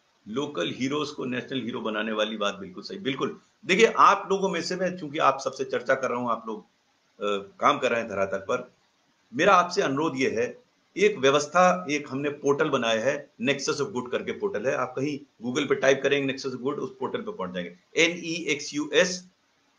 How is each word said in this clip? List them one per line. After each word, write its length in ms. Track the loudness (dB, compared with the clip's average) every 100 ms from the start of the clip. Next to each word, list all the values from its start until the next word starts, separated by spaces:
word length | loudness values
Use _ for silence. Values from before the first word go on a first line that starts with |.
| _ _ -8
लोकल 420 | -6 -4 -4 -4
हीरोज 400 | -4 -2 -2 -4
को 140 | -6
नेशनल 360 | -6 -6 -4 -6
हीरो 200 | -4 -4
बनाने 320 | -4 -2 -2
वाली 240 | 0 -2 0
बात 180 | -2
बिल्कुल 280 | -4 -10 -14
सही, 160 | -12 -6
बिल्कुल। 420 | -4 -2 -4 -4 _ _ -2
देखिए, 200 | 4 4
आप 420 | 8 6 6 2
लोगों 180 | 0 0
में 140 | -2
से 140 | -4 -2
मैं, 220 | -2 -4
चूंकि 200 | -6 2
आप 220 | 2 2
सबसे 240 | -2 -6
चर्चा 300 | -4 -2 0
कर 160 | 0 0
रहा 80 | -2
हूं, 120 | -2
आप 140 | -2 -4
लोग, 180 | -10
अ, 920 | -12 _ _ _ _ _ -2 -2 -4 0
काम 180 | 2 4
कर 120 | 2
रहे 100 | 0
हैं 80 | 0
धरातल 300 | -2 -2 -2
पर, 340 | -2 -4 -4 _ _ _ _ _ _
मेरा 200 | 2 6
आपसे 280 | 6 4 0
अनुरोध 340 | 0 0 0 0
ये 140 | 0 2
है, 260 | -2 -6 _ _ _ 2
एक 220 | 2 4
व्यवस्था, 680 | 4 4 4 6 6 4 0
एक 160 | -4 -2
हमने 200 | -4 -4
पोर्टल 380 | -2 2 2 2
बनाया 320 | 2 2 2
है, 300 | 2 -2 -6 -4
Nexus 320 | -2 0 -2
of 120 | -2 -4
Good 240 | -4 -4
करके 200 | -4 -4
पोर्टल 340 | -4 -4 -2 -2
है, 80 |
आप 200 | -2 -4 -4
कहीं 500 | -4 -6 -10 _ -4
Google 220 | -2 0
पे 60 |
टाइप 260 | 2 4 4
करेंगे 320 | 2 0 0
Nexus 200 | -4 -6
of 60 | -6
Good, 120 | -4
उस 240 | -4 -6 -6
पोर्टल 200 | -6 -6
पे 120 | -8
पहुंच 180 | -8 -6
जाएंगे, 260 | -6 -8 -12 _ 0
एन 240 | 0 0
ई 200 | -6 -6 -4
एक्स 260 | -4 -4
यू 160 | -6 0
एस 320 | 2 2 0 -12 _ _ _ _